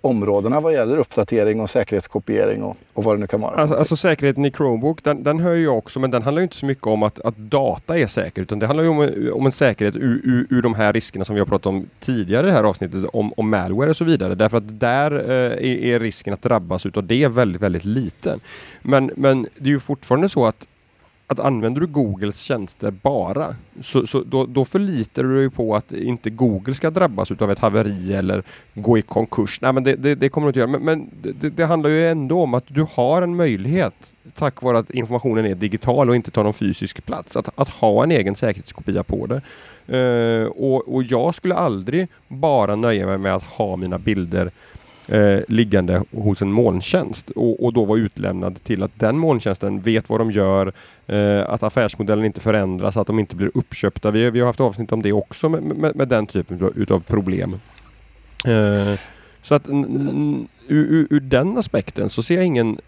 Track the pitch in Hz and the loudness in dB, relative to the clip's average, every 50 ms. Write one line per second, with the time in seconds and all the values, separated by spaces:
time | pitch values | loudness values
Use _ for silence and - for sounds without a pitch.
0 | - 143 123 110 101 107 101 101 98 113 131 151 151 165 156 135 113 110 135 156 | 2 0 0 2 2 2 2 2 2 2 0 0 2 2 2 2 2 2 2 0
1 | 127 - - 120 104 - 120 110 104 107 107 110 110 107 - 127 104 - 107 98 | 0 0 0 -2 0 2 2 2 2 2 2 0 -2 -2 0 -2 0 0 -2 -4
2 | - - - 104 - - 107 104 104 104 107 107 101 101 98 - - _ _ - | -4 -2 -6 -6 -4 -2 0 0 2 0 0 -2 -4 -8 -8 -12 -20 _ _ -2
3 | - 113 104 104 104 95 - 110 107 120 - - 151 151 151 - 151 - 165 151 | 0 2 2 0 0 -2 -2 -2 -2 -2 0 0 0 2 2 2 2 0 0 0
4 | - 185 160 - 139 139 131 131 143 143 135 - 151 131 117 113 120 147 160 - | 2 0 0 2 2 0 2 2 -2 -2 0 0 0 0 0 0 0 -2 -2 -2
5 | - 147 147 139 123 143 151 160 170 180 170 170 165 151 127 110 - - - 139 | -2 -2 -2 0 0 -2 0 0 0 2 2 2 2 2 0 0 -2 -4 -6 -4
6 | 131 131 123 120 110 135 143 165 185 180 - - - 139 135 135 - 110 110 107 | -2 0 0 0 0 0 0 0 -2 -2 -4 -6 -4 -4 -4 -2 0 0 0 2
7 | 107 107 - - - 117 110 104 107 107 104 139 139 123 - - - - 160 170 | 2 0 -2 -2 -6 -6 -6 -6 -6 0 0 2 2 0 -2 -4 -6 -4 0 0
8 | 135 101 - 123 92 82 - - 92 - 107 104 107 113 143 156 160 165 160 147 | 0 0 0 -4 -4 -4 -4 -8 -6 -4 -2 -2 0 0 2 2 2 2 4 2
9 | 147 - - 101 113 120 - - 135 135 131 - 147 127 104 - 107 104 101 - | 2 0 0 -2 -2 -2 -2 2 0 0 2 4 2 2 2 2 0 0 0 0
10 | 139 127 117 139 - 127 127 123 120 - 127 123 120 120 113 104 110 104 104 113 | 0 0 0 0 0 0 0 0 0 2 0 2 2 2 2 2 2 2 2 0
11 | - - - 95 95 - 107 104 98 - 101 95 - 101 95 98 - - _ _ | -2 -4 -6 -6 -6 -2 0 0 0 2 0 0 0 -2 -2 -2 -6 -8 _ _
12 | - - 131 117 98 87 101 120 156 196 185 127 107 107 92 - 98 87 87 95 | -4 -2 -2 -2 0 0 2 2 4 4 4 4 4 4 2 0 -6 -6 -4 -4
13 | 95 - - 113 107 104 - - 110 107 107 98 90 92 95 110 139 156 160 - | -6 -2 -2 -2 -2 -2 -2 -2 0 0 0 0 0 -2 -2 0 2 0 0 0
14 | 170 165 160 - 95 92 95 92 107 110 107 117 104 107 110 107 123 117 123 135 | 2 2 2 2 2 0 2 2 2 2 2 0 -2 -4 -6 -2 0 0 2 2
15 | 147 151 147 139 - - 131 127 127 120 120 - - 127 123 - - 123 120 120 | 0 0 0 -2 -2 0 0 0 0 0 -2 -2 -2 -2 -2 0 0 0 0 2
16 | 113 113 - - - - 101 - - 120 120 110 87 85 92 90 - 98 - 110 | 0 -2 -6 -6 -6 -6 -6 -4 0 0 0 2 0 -2 -6 -4 -4 -4 -4 -4
17 | 98 90 113 127 147 135 110 123 123 101 87 90 104 98 87 85 82 101 110 131 | -2 0 2 2 2 2 4 2 2 2 0 0 0 0 -2 -2 -2 -2 -2 -2
18 | 127 87 - _ - - - - - - - - - - - - - - 139 135 | -2 -4 -8 _ -4 -4 -4 -4 -8 -18 -20 -20 -20 -20 -20 -10 -2 2 2 2
19 | 135 127 - - 139 139 135 131 113 - _ - 143 135 147 139 - - 143 - | 2 0 -2 2 2 4 4 2 0 -6 _ -4 0 0 0 0 0 -4 -8 -8
20 | - - 123 139 175 196 - - 123 110 - _ - _ _ _ _ _ _ _ | 0 0 2 2 2 2 2 2 2 2 0 _ -14 _ _ _ _ _ _ _
21 | _ _ _ _ _ _ 131 - - 139 135 113 107 113 123 143 170 170 143 147 | _ _ _ _ _ _ -4 0 0 0 0 0 -2 -2 0 -2 -4 -2 0 -2
22 | 135 107 98 92 101 104 101 - - - 139 113 98 92 - _ - 107 98 95 | 0 0 -2 -4 -4 -6 -6 -8 -6 -6 -4 -4 -4 -10 -10 _ -6 -6 -6 -2
23 | _ 135 143 117 87 87 98 139 156 - - - - _ _ - 131 - - 135 | _ 0 0 0 -2 -2 -2 -4 -4 -6 -8 -12 -16 _ _ -18 -14 -2 0 0
24 | 117 113 - 135 - 120 135 135 131 - 123 135 131 - - 190 202 196 175 127 | 0 2 -2 -4 -4 0 0 -2 0 0 0 -2 -2 0 0 0 0 0 0 -2
25 | 110 - _ 135 127 131 131 135 135 131 - - 120 110 107 107 - _ - - | -4 -4 _ -2 0 2 2 2 2 0 0 -2 -2 0 0 -2 -2 _ -10 -6
26 | - 120 123 117 - 110 113 113 127 120 104 95 98 123 135 139 - 160 160 185 | -4 -4 -4 -2 -4 -8 0 2 2 2 2 0 -2 -6 -6 -2 -2 -2 0 2
27 | 180 156 110 - 95 - 95 - 110 101 98 - - 107 101 110 107 104 101 92 | 0 0 0 -2 -4 -4 -2 -2 0 0 2 2 2 2 2 2 0 0 -2 -4
28 | 90 95 98 98 95 92 98 98 92 - - - - _ _ 107 98 110 120 110 | -4 -4 -2 -2 0 0 -2 -2 -4 -8 -18 -20 -20 _ _ -4 2 4 4 4
29 | 101 - - 110 113 - - - 107 98 - - - 131 131 135 127 135 135 135 | 2 0 -2 -2 -2 0 -2 -2 -2 -2 -4 -2 0 0 0 2 2 2 0 2
30 | 131 143 147 135 139 135 - 160 151 147 123 131 120 117 143 139 - 160 160 156 | 0 0 0 2 0 0 0 0 0 0 2 0 0 0 0 -2 0 0 -2 -2
31 | - - - - - 104 - - 143 151 156 165 165 156 170 160 151 147 151 160 | -4 -12 -16 -10 -10 -10 -8 -4 -6 -6 -2 0 0 2 2 2 2 2 2 4
32 | 165 165 165 156 139 127 156 180 170 135 120 127 - _ 135 143 156 151 - - | 2 2 0 0 -2 0 0 0 2 2 0 -2 -4 _ -2 -2 -2 0 0 0
33 | 123 127 156 180 180 175 175 175 175 151 110 95 98 127 160 190 165 101 - _ | 2 2 2 2 2 0 0 0 2 0 0 0 -2 -2 0 0 0 -2 -4 _
34 | - - _ _ _ - _ - - 139 131 - 127 127 120 117 107 - - 127 | -20 -20 _ _ _ -20 _ -4 -4 -4 -2 -2 0 2 2 2 0 0 -4 -6
35 | 113 110 123 120 - 131 110 110 110 104 95 90 104 104 95 107 - 123 120 139 | -4 -2 -2 -2 0 0 0 2 2 0 -2 -2 -2 -4 -4 -2 0 0 2 4
36 | 139 120 120 120 110 - - 117 104 104 107 - 110 98 92 - - - - - | 4 4 4 2 0 0 0 0 2 2 0 0 -2 -2 -2 -2 -6 -8 -8 -12
37 | - - - - - - - 120 - - - - 139 - - - - 110 101 107 | -10 -8 -8 -8 -8 -6 -6 -6 -6 -6 -2 -2 -4 -4 -2 0 0 2 4 4
38 | 127 156 170 131 95 98 98 - - 113 101 95 - - - - - - 95 95 | 2 2 2 2 0 0 -2 -2 -2 -2 -2 -4 -10 -18 -18 -10 -6 -4 -4 -4
39 | 95 - - 101 110 - 120 139 135 - - - - - - - _ - 123 127 | -2 -4 -6 -6 -4 -4 -6 -6 -8 -12 -20 -20 -20 -20 -20 -20 _ -4 -2 0
40 | 127 127 120 117 117 117 113 113 110 113 - - - 135 131 131 - - 127 131 | 2 2 2 2 2 2 2 0 0 -2 -2 -2 0 0 0 0 0 -2 -2 -2
41 | 131 113 131 113 127 170 170 - - 185 180 170 180 147 107 95 92 104 135 175 | -2 0 0 0 0 0 -2 -2 -2 -2 0 0 0 0 -2 -2 -4 -4 -2 -2
42 | 185 175 _ _ _ _ 135 131 147 160 143 123 104 101 104 107 117 120 110 101 | -4 -4 _ _ _ _ -8 -2 0 2 4 4 2 2 0 0 2 2 2 2
43 | 95 95 95 95 98 95 95 92 - - - - 110 98 92 90 92 90 90 90 | 0 0 -2 0 0 0 -2 -2 -4 -8 -4 -4 -4 -2 -2 -4 -4 -4 -4 -4
44 | - 117 107 98 90 85 87 90 90 92 - _ - - - - - - - - | -2 -2 0 0 -2 -2 -2 -2 -2 -2 -6 _ -20 -20 -20 -20 -20 -20 -20 -20
45 | - - 107 107 104 101 98 98 - - 113 110 117 104 101 98 90 87 90 92 | -6 0 4 4 6 6 6 4 2 2 2 2 4 4 4 2 2 2 2 0
46 | 101 - - 110 107 104 98 - 101 98 101 113 120 110 92 90 - - - 185 | 0 -2 -6 -2 0 0 0 0 0 0 2 4 4 4 2 0 -2 0 0 0
47 | - - - - - - - 107 113 120 110 - - 123 113 120 110 98 107 117 | 0 -2 -6 -10 -12 -10 -4 0 0 0 0 2 0 0 2 2 2 4 2 2
48 | 113 101 _ - 98 98 92 92 92 92 92 - - - 113 95 98 95 - - | 2 -2 _ -4 -6 -4 -4 -2 -4 -6 -6 -8 -6 -4 -2 -2 -2 -4 -2 0
49 | 110 110 120 156 165 160 143 117 - 110 95 - - 101 101 98 92 113 110 110 | 0 0 2 2 2 2 0 0 0 -2 -4 -2 -2 -4 -4 -2 0 0 0 0
50 | - - 110 110 113 110 104 104 98 95 98 98 95 95 - - - - - _ | 0 0 -2 0 0 0 2 2 2 4 4 2 0 0 -4 -10 -20 -20 -20 _
51 | _ - 104 104 104 101 101 101 98 - - 113 - 107 - 131 117 104 - - | _ -4 -2 0 2 2 2 2 0 0 -2 -2 -2 -2 0 0 0 0 -2 -4
52 | 107 98 107 104 110 107 101 - - 113 107 107 98 92 92 90 92 101 98 117 | 0 0 0 2 2 0 -2 -2 0 0 2 2 2 0 -2 -2 -2 -2 0 0
53 | 98 - 107 110 104 - - 87 98 - - 131 - _ - - - 98 - - | -2 0 0 0 0 -2 -2 -4 -4 -2 -2 -2 -4 _ -6 -2 -2 -2 -2 0
54 | - 107 104 110 117 123 113 120 120 123 117 - 135 117 98 104 113 - - 113 | -2 0 2 2 2 2 2 2 0 0 2 2 0 0 0 -4 -4 -4 -2 -2
55 | 104 101 101 104 - _ - - - 156 165 151 - 151 151 - 151 156 - - | 0 0 0 0 -2 _ -8 -4 -2 0 0 0 -2 -4 -4 -2 -2 -2 0 0
56 | 139 123 123 110 107 104 - 98 82 - 90 87 92 95 - - 104 - 101 92 | 0 2 2 0 0 0 -4 -4 -4 -4 -4 -2 -2 -2 0 -2 0 0 0 0
57 | 85 - 117 107 95 92 92 95 90 87 95 98 - - - - - - - - | 0 0 0 0 0 0 -2 -2 -2 -4 -6 -10 -12 -18 -20 -20 -20 -20 -20 -20
58 | - - - - - - - - - 127 113 110 107 104 104 101 101 101 101 98 | -20 -20 -20 -20 -20 -20 -14 -4 0 2 4 4 4 4 2 2 2 0 -2 -4
59 | - - - - - - - _ - - 151 143 - - 139 143 139 - 131 139 | -6 -16 -20 -20 -20 -20 -20 _ 0 2 2 2 2 0 -2 -2 -2 0 -2 -2
60 | 139 135 131 143 147 147 147 127 120 - _ _ - 131 147 151 151 - 156 160 | -2 -2 -2 -2 0 0 -2 -4 -6 -10 _ _ -4 0 2 2 4 4 4 2
61 | 147 - 147 147 135 131 135 127 139 185 220 247 208 - - 113 - - - - | 4 4 2 0 2 2 2 2 2 2 0 -2 -4 -2 -2 -4 -4 -4 -6 -4
62 | - - - - 113 - 175 180 185 180 147 120 113 113 107 - - | -4 -4 -4 -6 -2 0 0 2 2 2 2 2 2 0 0 -4 -10